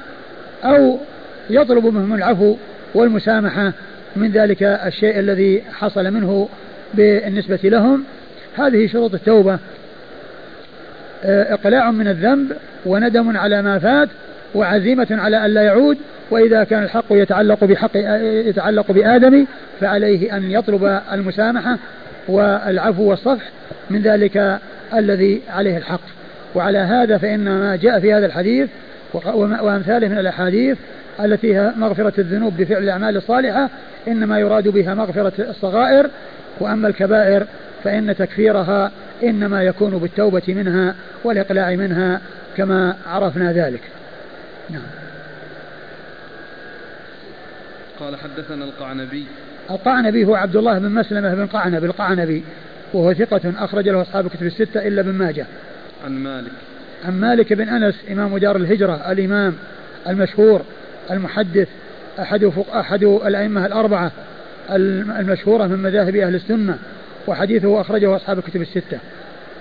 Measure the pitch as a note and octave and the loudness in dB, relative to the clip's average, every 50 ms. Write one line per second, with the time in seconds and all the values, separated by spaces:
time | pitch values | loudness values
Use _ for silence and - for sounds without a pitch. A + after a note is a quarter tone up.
0 | - - - - - - - - - - - - - B3 C#4+ C#4+ C#4 B3+ B3+ - | -8 -16 -18 -18 -18 -18 -18 -18 -18 -18 -12 -4 0 4 6 6 6 6 4 0
1 | - - - - - - - - - - G#3+ C4+ D4 A3+ B3 A#3+ A3+ A3+ G#3+ G#3 | -4 -12 -18 -20 -20 -20 -20 -14 -4 2 4 4 4 6 4 4 4 2 2 2
2 | F#3+ G3+ A3 G3+ F3+ G#3 A#3 F3 G#3 G#3 G#3+ - - - - - - - - G3+ | 0 0 0 0 2 0 2 4 4 4 2 2 -4 -16 -18 -18 -10 -2 2 2
3 | A#3 A#3+ A3 G3+ - G#3 A3+ A3 G#3 F#3+ - G3 G3+ F#3+ - - - - - - | 4 4 2 2 2 2 2 2 2 0 0 0 -2 -2 -2 -6 -10 -20 -20 -20
4 | - - - G3 G#3+ A3 G3 F#3+ - - - - D3+ D3+ G3+ - - F#3 - - | -16 -10 -4 -2 0 2 4 4 4 4 2 2 2 2 0 0 -2 -6 -4 0
5 | G#3 G#3+ G#3+ G3+ G3 G3+ G3 F#3 G3 G3 F#3+ G#3+ - - - - G#3 G#3 - G3+ | 0 0 2 2 0 0 2 2 4 4 2 2 0 -4 -10 -4 -4 -2 -2 -2
6 | F#3 F#3+ G#3 A3+ G3+ F3+ G3+ G3 G3+ - - - - - - - - - - G#3 | -2 -2 0 -2 0 0 0 0 -2 -2 -6 -14 -20 -20 -20 -20 -14 -4 2 4
7 | G#3 G#3+ F#3 G#3 - - G3 G#3 G#3 - F#3 F3 - G3 A3 A3+ G#3 B3+ C#4 C4+ | 6 6 6 4 2 -2 -4 -4 -2 -2 -2 0 2 4 4 4 4 4 4 2
8 | C#4 - - - - - - - - - - - D4 C#4 A#3+ G#3 A3+ F#3+ F#3 A#3+ | 0 -4 -14 -20 -20 -20 -20 -20 -20 -12 -4 -2 0 2 4 4 4 2 2 0
9 | A#3 A3 F#3 E3+ - G#3+ A3+ G#3+ F#3+ F#3+ F#3+ E3 - - - - - - - - | 0 0 -2 0 2 4 6 6 6 4 2 -2 -4 -12 -20 -20 -20 -20 -20 -20
10 | - - - - - - - - - - - - - - - - - - - - | -20 -20 -20 -20 -20 -20 -20 -20 -20 -20 -20 -20 -20 -20 -20 -20 -20 -20 -20 -20
11 | - - - - - G3 G3 G3+ G#3 - G#3+ - - G3+ A#3 C4 A#3+ A#3 A3+ A3 | -20 -18 -14 -6 0 2 2 2 2 2 0 0 2 2 4 4 4 2 2 0
12 | G#3+ G3+ F#3+ D#3+ F3 A#3 C#4 C#4 C#4 C4+ D3+ - - - - - - F3+ F#3+ G3+ | 0 0 0 0 2 2 2 2 0 -2 -6 -8 -14 -18 -16 -8 -4 0 0 2
13 | A3+ A#3+ G#3+ A#3 A#3 A3+ A3 F#3+ F#3 G#3 G#3 G3+ G3+ G3+ G3 F#3+ D#3 A3 C4+ D4 | 2 2 2 2 2 2 0 0 0 0 0 2 2 2 0 2 2 4 4 4
14 | D4 - - - - - - - - - - G3+ G#3+ F3 G#3 G#3 F#3 A3+ C4 B3+ | 2 2 -2 -8 -20 -20 -20 -20 -14 -6 -2 -2 0 2 2 2 2 2 2 2
15 | A#3 - G#3+ G#3+ F#3 G#3+ G#3+ A3 G#3+ G#3 G#3+ G#3+ G#3 G#3 G3 A#3 C#4 D4 D4 C4+ | 2 0 0 -2 0 2 2 2 2 2 4 4 4 6 6 6 6 4 2 0
16 | - - - - - - A3+ A3+ A3+ A3+ A3 A3 G#3 - A3 G#3+ G#3 F3+ - A#3 | -4 -12 -18 -14 -8 -2 2 4 6 6 6 4 4 2 2 0 0 0 -2 -2
17 | - - A3+ G3+ G3 - F#3+ F#3+ G#3+ G#3 G#3+ - G#3 G3 G3 - G#3+ G#3+ - G3+ | 0 4 4 4 4 4 2 2 4 4 4 4 6 4 4 4 2 0 0 0
18 | G#3 G#3 G#3+ A3 A3+ A3 A3 A3 A#3 A3 F#3+ G3 E3 G#3 G#3+ G#3 G3+ - F#3+ G3 | 0 0 0 0 0 0 0 0 0 0 0 0 0 0 2 2 2 2 4 4
19 | G#3+ A3 A#3+ B3 B3 C4 C4+ C#4+ C#4 - - - - - - - F#3+ G3 G3+ G#3 | 6 6 6 6 8 8 8 6 6 4 -2 -12 -20 -16 -8 -4 -2 0 0 2
20 | G#3+ G#3 G3+ F3 F3+ A3+ G#3 G3 F#3+ F#3 F#3+ A3 A#3 A3 G3+ F#3+ G3 G3+ G3 G3 | 2 2 2 2 0 -2 -4 -4 -4 -2 0 0 0 0 0 2 2 2 0 0
21 | - - G3 G3 G3 F#3 - G#3 G#3+ A3+ A#3+ A#3+ - B3 B3 - - - - - | -2 -4 -6 -4 -4 -4 -2 0 0 0 0 -2 -2 -2 -4 -4 -6 -12 -18 -18
22 | - - - - - - F#3+ G3+ G3+ G3+ G3 G#3 - G#3 F#3+ F3+ D#3+ A3+ F#3+ F3 | -20 -18 -18 -14 -6 -2 2 2 2 2 2 0 0 -2 -2 0 0 0 0 2
23 | G#3+ G3+ G3 F3 - A#3+ C#4 A3 - - - - - - - - - - G3 G#3+ | 2 2 2 2 2 0 0 0 -2 -10 -18 -18 -18 -18 -16 -14 -8 -4 -2 0
24 | G3+ A3 G#3+ G#3 G#3 G3+ - - G3+ G3 F#3+ G3+ - - - - - - A3+ A3+ | 2 2 2 4 2 2 2 2 0 0 0 -4 -6 -12 -20 -18 -10 -4 -2 0
25 | G#3+ G3+ G3+ F3+ F#3+ G3+ G3+ A#3+ - - F3+ F#3 G3+ G3 F3 E3+ - - F3+ - | 2 2 2 2 2 2 2 0 -4 -6 -4 -2 -2 -2 -2 -4 -4 -6 -8 -8
26 | - - - - - - - - - - - F3+ F3 G3+ - G3 F#3+ F3 A3+ B3 | -10 -12 -20 -20 -20 -20 -20 -20 -14 -6 -4 -2 0 0 2 0 2 2 2 2
27 | A#3+ G#3+ G#3+ F#3 E3+ G#3 G#3 G#3 G3+ G3+ F#3+ F#3+ G3 G3+ F#3+ F3 F3+ A#3+ - G3 | 4 4 2 2 0 0 -2 0 0 0 0 0 0 0 0 2 2 2 2 4
28 | F3 G#3+ G#3 G#3 G3+ - - E3+ F3+ G#3 A#3+ C4 C#4 A3+ - - - - - - | 4 4 4 4 2 0 0 -2 0 0 0 0 0 -2 -4 -12 -20 -20 -20 -20
29 | - - - E3+ - F#3 A3 A3 G3+ G#3 A3+ A3 A3 G#3 G3+ G3+ F3+ F3+ A3+ A#3+ | -16 -10 -10 -8 -6 -2 0 0 0 0 0 0 0 0 0 0 0 0 0 2
30 | A3+ G3 G3+ G#3 F#3 F#3 - - F3+ F#3 F3+ A3 B3+ C4+ C4 - - - - - | 2 0 0 0 -2 -2 -2 -2 -2 0 2 2 2 2 0 -2 -6 -14 -20 -20
31 | - - - - G#3 G#3 G#3+ - - A3 G3 G3 G3+ G#3 A3+ A3+ A3 A3 G3 D#3+ | -20 -16 -8 -2 0 0 0 2 2 2 2 2 2 0 0 0 -2 -2 0 0
32 | G#3+ G#3 G3 G3+ F#3+ E3 F#3+ G#3 A3+ A3 F3 D#3+ F3+ D#3 G#3+ F#3+ G3+ G3 F#3 F#3 | 0 0 0 0 -2 -2 0 -2 -2 -2 0 0 0 0 0 0 0 -2 -2 -2
33 | G#3+ G#3+ G#3 G3 - - A#3+ B3+ C4 A#3+ G3 B3+ C#4 B3 - - - - - - | -2 -2 -2 -2 -2 0 0 0 0 0 0 0 -2 -2 -4 -10 -20 -20 -18 -12
34 | - A3+ A#3 A3 A3 G#3 G#3+ G#3 G#3 G3+ G#3+ A3 G3 G#3 F#3+ G3+ F3 F3+ G3 G#3+ | -6 -4 -2 0 0 0 0 2 2 2 2 2 2 2 2 2 2 0 0 -4
35 | A3 F#3 D#3+ G3 G3+ F#3+ F#3+ F#3+ A3 A#3+ G#3 - G3+ F#3 F3+ A3+ B3+ C4 C4+ C#4 | -4 -4 -2 -2 -2 -2 -2 -4 -6 -6 -6 -6 -4 -2 0 2 2 4 4 4
36 | D4 C#4+ - - - - - - - - - - F#3 G#3 G#3+ A3 A3 G#3 G3+ - | 4 2 -2 -10 -20 -20 -20 -20 -20 -16 -10 -6 -4 -2 -2 0 0 0 0 0
37 | F#3+ F#3+ G#3+ G#3+ G#3+ G3 G3 G3+ G#3 - - - - - - - - G3+ G3+ G#3+ | 0 2 2 4 4 4 2 2 0 -2 -10 -18 -20 -18 -14 -8 -6 -4 -2 -2
38 | G#3+ G#3 F#3+ - F#3 - - G3+ G#3+ A3 G#3 G3 F3 E3+ G3+ G3+ G3 G#3 - - | -2 -2 -2 -2 -2 -4 0 2 2 2 2 2 0 0 0 0 0 -2 -4 -10
39 | - - - - A#3+ A#3+ A3 G3+ G#3 G3+ G3+ G3 F#3 F#3 F3+ - G#3 G#3 F#3 F3 | -20 -20 -10 -4 -2 0 0 0 -2 -2 0 0 0 0 0 0 -2 -2 -2 -2
40 | E3 F3 - - G#3 G#3 F#3 F3+ F3 F#3 F#3 G3+ G3+ F#3 F3 F#3 F#3 F3+ F#3 - | -4 -4 -2 0 0 2 2 0 0 -2 -4 -2 -2 0 0 0 0 0 -2 -6
41 | - - - - - A#3 A3 G3 G3 G3 F#3+ G3 F#3+ F3+ F3+ F3+ G3 F#3+ F3 F3 | -12 -20 -12 -6 -4 -2 -2 -2 -2 -2 0 0 0 0 -2 -2 -2 -2 -2 0
42 | F#3 F3+ F3+ G3 - - - - - - - - G3 G3 F#3+ F#3+ F#3 F3+ F#3 - | 0 -2 -2 -4 -6 -12 -20 -20 -20 -12 -6 -4 -2 0 2 2 0 0 -2 -6
43 | - E3+ E3+ G3 G3 F3+ C3+ F3+ F3+ F3 E3+ F3 E3 C3+ B2 A2+ - - - - | -8 -8 -4 -2 -2 -2 -2 -2 -2 0 0 0 -2 -2 -4 -8 -12 -16 -20 -20
44 | - - - - - - - - - - - - - - D#3+ C#3+ A#2+ - - - | -20 -20 -20 -20 -20 -20 -20 -20 -20 -20 -20 -20 -16 -14 -14 -14 -14 -14 -16 -18
45 | - - - - - - - - - - - - - - - - - - - - | -18 -18 -18 -18 -18 -18 -18 -18 -20 -20 -20 -20 -20 -20 -20 -20 -20 -20 -20 -20
46 | - - - - - - - - - - - - - - - - - - - - | -20 -20 -20 -20 -20 -20 -20 -20 -20 -20 -20 -20 -20 -20 -20 -20 -20 -20 -20 -20
47 | - - - - - - - - - - - - - - - - - - - - | -20 -20 -20 -20 -20 -20 -20 -20 -20 -20 -20 -20 -20 -20 -20 -20 -20 -20 -18 -16
48 | D3 C#3+ C#3+ C#3 D#3 D3 C3+ D#3 D3+ - D#3 C#3+ C#3 C#3 C3+ - C#3 C3 C3+ C3 | -14 -14 -14 -14 -16 -16 -14 -14 -14 -12 -12 -12 -12 -12 -14 -14 -14 -12 -10 -10
49 | C3 B2+ C3+ D3 C#3+ - - - - - - - - - F#3+ F#3 - B3 C4 B3+ | -10 -10 -10 -12 -12 -14 -16 -20 -20 -20 -20 -18 -12 -10 -8 -4 0 0 2 2
50 | A#3 A3 G#3+ A#3 G#3 F#3+ G#3+ F#3+ F#3+ G3 E3 G#3+ A3 A#3+ G#3 F#3 G3 G#3 G#3 A#3 | 2 2 2 2 4 4 2 2 2 0 0 2 2 2 2 2 0 0 0 0
51 | G#3 - G#3 G#3 G3+ F#3+ F3+ G3 G3+ G3 - G#3 F3+ F3+ F3 D#3+ E3 E3+ E3+ - | 0 -2 -2 -2 -2 0 0 -2 -2 -4 -2 -2 -2 0 0 0 -2 -2 -2 -2
52 | G#3 F#3 F#3+ F3+ E3+ D#3+ D#3 D#3 - - - - - - - - - - - F#3 | -2 -2 0 0 0 -2 -2 -4 -6 -8 -16 -18 -20 -20 -20 -20 -12 -6 -2 2
53 | E3+ F3+ F#3 D#3 A3+ - G#3+ F#3+ - F3+ F3+ G#3 G#3+ - - G#3 G3 G3+ F#3+ F#3 | 2 2 2 2 0 0 0 0 -2 -2 -4 -4 -6 -4 -2 -2 0 0 0 0
54 | F3+ - - G3 F3+ F3+ - E3 F3 E3+ E3+ - A3 - - - - G#3 G3+ G3 | 0 -2 -2 -4 -4 -4 -4 -6 -6 -4 -2 -2 -2 -2 -2 -4 -2 -2 0 0
55 | F#3 F#3+ F#3+ F#3+ F#3 E3 D3+ D3 B2 - - - - - - - - - - - | -2 -2 -2 -2 -2 -2 -2 -4 -8 -10 -12 -20 -20 -18 -20 -20 -20 -20 -20 -14
56 | - C#3 C3+ C3 C3+ C#3 C3+ B2+ A#2+ B2 - - - - - - - - - - | -10 -8 -8 -6 -6 -8 -8 -10 -12 -14 -16 -18 -20 -20 -20 -20 -20 -20 -18 -12
57 | - F3+ F#3 F#3 G#3 A#3 B3 A#3 A3 - G#3+ G3+ A3 G#3+ A#3 A#3+ G#3+ G3+ G3 - | -8 -6 -4 -2 0 2 4 4 2 2 2 0 0 -2 0 0 0 0 0 -2
58 | - G#3 G3 G3 G#3 G3+ G3 G3 G3+ G3+ G3+ F#3+ F3+ D#3+ G#3+ G3+ G3+ F#3 E3 D3 | -6 -8 -6 -4 -4 -2 -2 0 0 2 2 2 2 2 2 2 2 0 0 -2
59 | - F3+ F#3+ G3 F#3+ F#3 G3+ G#3 G3+ F#3+ D#3+ - - - - - - - - - | -4 -4 -2 -2 0 0 0 0 0 0 -2 -4 -8 -18 -20 -20 -20 -20 -20 -14
60 | - F3 F#3+ G3 F#3+ - - G#3 G#3+ A3 G#3+ F3+ - - - - - - - - | -8 -6 -2 -2 -2 0 2 4 6 6 6 4 2 -4 -16 -20 -20 -20 -20 -16
61 | - - F#3 G3 F#3 E3+ - G#3 G#3+ F3+ E3 G3+ F3+ - - - - - - - | -10 -8 -6 -6 -6 -4 -4 -4 -4 0 0 0 0 0 -2 -14 -20 -20 -20 -20
62 | - - - - F#3 - G3+ G#3 G#3 G3 D3 F#3 G3+ - - A3 F3+ - G3 G#3 | -20 -16 -12 -10 -6 -2 -2 2 2 2 0 0 -4 -4 -4 -4 -4 -2 -2 2
63 | G3+ G#3 G3 G#3+ G#3+ G#3 G3+ G3 G#3 G#3+ G#3 G3 G#3 G3+ G3 A3 A3 G#3+ G#3 F3+ | 4 4 4 4 2 0 -2 0 -2 -2 -2 -2 -2 -2 0 0 0 0 0 0
64 | F3+ E3 - - - - - - - - - - - - G3 F#3+ F#3+ G3 F#3+ F#3+ | -2 -2 -6 -10 -18 -18 -18 -20 -20 -20 -20 -18 -8 -2 0 0 2 2 0 -2
65 | G#3 G#3 A3+ A3+ G3 F#3+ F#3+ - - G3+ A3 A3+ G#3 F3+ F#3+ F#3+ F#3+ G3 F#3 G#3 | -4 -6 -4 -4 -2 -2 -2 0 2 2 2 2 2 0 -2 -2 -2 0 0 0
66 | F#3+ F3+ F#3+ G#3 F#3+ F3 F3+ E3+ - - A3+ A3 G#3 F#3+ D#3+ - - - - - | 0 2 2 0 0 0 0 -2 -2 -2 -2 0 0 -2 -4 -6 -8 -16 -18 -20
67 | - - - - - - - - G3 G3 A3+ G#3+ F3 G3+ G3+ G#3 F#3+ - G#3 G#3+ | -20 -20 -18 -12 -6 -6 -4 -2 0 0 0 2 2 2 2 2 0 0 0 0
68 | G#3 G3 F#3+ F3+ - - G3 F#3 - - - F#3 E3 - - F#3 - - D3+ A#2+ | 2 2 2 0 -2 -4 -4 -4 -4 -6 -6 -6 -6 -4 -6 -6 -6 -6 -8 -12
69 | - - - - - - - - - - - - | -12 -14 -20 -20 -20 -20 -20 -20 -20 -20 -20 -18